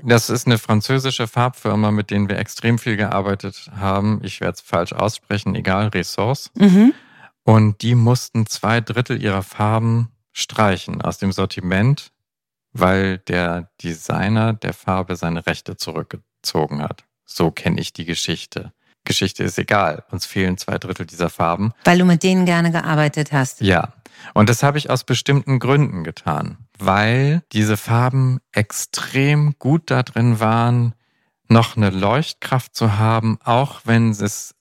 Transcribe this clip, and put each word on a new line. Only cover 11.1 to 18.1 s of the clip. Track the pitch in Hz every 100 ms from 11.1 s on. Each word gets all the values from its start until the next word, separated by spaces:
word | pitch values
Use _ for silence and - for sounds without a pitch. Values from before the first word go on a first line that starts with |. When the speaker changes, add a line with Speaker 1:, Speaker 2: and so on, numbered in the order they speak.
| -
Speaker 1:
dem | 98
Sortiment, | 92 95 - 90 95 120 147 - _ _ _ _ _ _
weil | - 90 95 95 92
der | - 90 87 87 87 _
Designer | 85 80 - 82 95 110 113
der | 110 92
Farbe | 95 - 92 90 90
seine | 85 82 87
Rechte | 85 - 90
zurückgezogen | - 80 - - _ _ - 85 76 73
hat. | 76 - _ _ -
So | - 82
kenn | - 87 78
ich | -
die | -
Geschichte. | 82